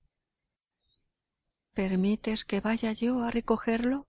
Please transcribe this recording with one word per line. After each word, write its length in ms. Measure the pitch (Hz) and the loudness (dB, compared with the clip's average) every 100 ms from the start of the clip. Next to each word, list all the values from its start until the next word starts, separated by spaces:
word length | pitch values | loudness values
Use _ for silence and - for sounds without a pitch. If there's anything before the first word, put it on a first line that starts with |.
| _ _ _ _ _ _ _ _ _ _ _ _ _ _ _ _ _ | _ _ _ _ _ _ _ _ _ _ _ _ _ _ _ _ _
«¿Permites 720 | - 190 185 190 214 - 220 | -4 0 2 2 0 -2 -4
que 160 | - 196 | -2 -2
vaya 320 | 214 226 226 | 0 0 -2
yo 320 | 214 233 254 | -2 0 0
a 80 | 233 | -2
recogerlo?». 760 | 233 233 220 - 226 247 269 | -2 0 0 0 0 0 -2